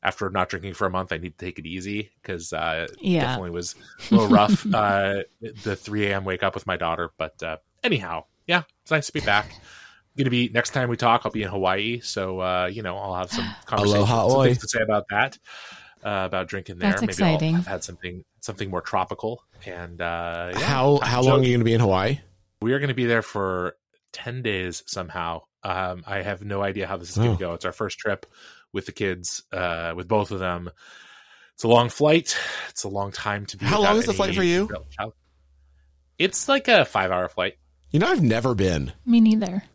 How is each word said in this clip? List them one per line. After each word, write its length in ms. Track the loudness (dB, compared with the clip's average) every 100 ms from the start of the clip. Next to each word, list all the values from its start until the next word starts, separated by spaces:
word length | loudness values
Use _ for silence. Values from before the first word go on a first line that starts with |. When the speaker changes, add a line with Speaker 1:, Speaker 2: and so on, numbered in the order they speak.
Speaker 1:
after 260 | -4 -4 -4
not 200 | -2 -2
drinking 260 | -6 -10
for 140 | -4 -2
a 20 |
month, 220 | -2 -4
I 60 | -6
need 200 | -8 -10
to 60 |
take 160 | -12 -12
it 60 | -12
easy 440 | -10 -8 -8 -10 _
'cause, 280 | -12 -10 -8
uh, 360 | -6 -4 -4 -6 -6
Speaker 2:
Yeah. 200 | -2 0 0
Speaker 1:
definitely 240 | -4 -6
was 260 | -8 -8 -12 -20 -18 4
a 40 |
little 140 | 4 8
rough, 380 | 6 8 4 2
Speaker 2:
<laughs> 80 |
Speaker 1:
uh, 480 | 2 4 2 2 -2 -6 _ -14 -8
the 140 | -6 -6
three 300 | -4 -2 0
A 100 | 0
M 80 |
wake 180 | -2 -2
up 120 | -2 -2
with 100 | -6
my 100 | -2
daughter. 340 | -2 -2 -6 _
But, 240 | -8 -8
uh, 140 | -10 -10 _ _
anyhow, 400 | -2 -2 -2 -10 -10 _ -2
yeah, 160 | -2 -2 _
it's 80 | -2
nice 160 | -2 0
to 60 |
be 80 | -4
back. 340 | 2 2 0 -14 -20 -20 -20 _ _
Gonna 140 | -2 0
be, 220 | 2 2
next 200 | 0 0
time 160 | -2 -2
we 80 | 2
talk, 240 | 2 2
I'll 80 | 0
be 100 | -4
in 60 | -4
Hawaii. 520 | 0 2 2 -2 -6
So, 380 | -6 -6 -4 -4
uh, 280 | -2 0 -2
you 120 | -4
know, 160 | -8 -8
I'll 160 | -6
have 160 | -6 -6
some 160 | -6 -8
Speaker 2:
<gasps> 180 | -10
Speaker 1:
conversation, 360 | -4 2 4 4
Speaker 3:
Aloha, 280 | 4 4 4
Speaker 1:
some 100 | 6
Speaker 3:
Oi. 40 |
Speaker 1:
things 140 | 6 4
to 100 | 0
say 120 | -2
about 240 | 0 0 0
that, 300 | 0 0 -4 -20 -20 -18 -20 -20 _
uh, 200 | -6 -4 -2
about 220 | -2 -4
drinking 280 | -6 -10 -2
there. 120 | 0
Speaker 2:
That's 100 | 2
Speaker 1:
Maybe 120 | 0
Speaker 2:
exciting. 420 | 2 2 2 2
Speaker 1:
I'll 80 | 0
have 40 | 0
had 160 | -6
something, 380 | -8 -10 -12 -12 -16 _
something 280 | -12 -8 -4
more 140 | -4
tropical. 600 | -2 -2 -2 -4 -6 -8 _ -18
And, 380 | -14 -12 -12 -6
uh, 480 | -6 -4 -6 -6 -6
yeah, 60 | -4
Speaker 3:
How, 380 | -2 2 4 4
Speaker 1:
time 100 | 2
Speaker 3:
how 120 | 2
Speaker 1:
to 40 | 4
Speaker 3:
long 120 | 4
Speaker 1:
joke. 60 |
Speaker 3:
are 40 | 4
you 60 | 2
gonna 80 |
be 80 | 4
in 80 | 4
Hawaii? 380 | 4 4 2 -2 -6 _ _ _
Speaker 1:
We 140 | -2
are 40 | 0
gonna 140 | 0
be 140 | 0 2
there 160 | 2
for 540 | 0 -4 -2 -2 -4 -8 _ _ _
ten 300 | -14 -10 -6
days 400 | -4 -2 -4 -8 -10
somehow. 580 | -10 -8 -6 -6 -6 _ _
Um, 400 | -6 -4 -4 -6 -6
I 140 | -6
have 240 | -4 -8
no 160 | -6 -2
idea 240 | -2 -4 -6
how 120 | -6
this 100 | -6
is 80 | 0
gonna 160 | 2
Speaker 3:
Oh. 40 | 0
Speaker 1:
go. 180 | -2
It's 100 | -6
our 80 | -8
first 260 | -6 -8 -6
trip 280 | -6 -6 -8 _ -20 -20 _
with 100 | -10
the 80 | -10
kids, 500 | -6 -4 -4 -8 -12 _
uh, 440 | -6 -4 -4 -6 -8
with 120 | -2
both 220 | 0 0
of 100 | -4
them. 300 | -4 -4 -8 -16 -20 -20 -20 -20 _ -20 _
It's 100 | -4
a 40 | 6
long 200 | 6 6
flight. 480 | 2 4 4 2 -4 -4 -8 -10
It's 160 | -8
a 40 | -6
long 220 | -4 -4
time 340 | -4 -4 -4 -6
to 100 | -6
be 80 |
Speaker 3:
How 140 | 0 4
Speaker 1:
without 120 | 4
Speaker 3:
long 60 | 4
is 40 |
the 60 | 2
Speaker 1:
any 60 | 0
Speaker 3:
flight 160 | 0
for 80 | 2
you? 240 | 2 2 0
Speaker 1:
real 200 | -6 -12
child. 240 | -10 -10 -10 _ _ _ _ _ _ _ _ _ _
It's 320 | 0 0 2
like 180 | 2 6
a 160 | 6
five-hour 460 | 6 2 2 0 -2
flight. 240 | -2 -4 -4 _ _ _
Speaker 3:
You 80 | 2
know, 80 | 4
I've 140 | 4
never 320 | 4 4 2
been. 380 | 2 2 2 -2 -8 2
Speaker 2:
Me 120 | 6
neither. 420 | 6 4 0 -4 -8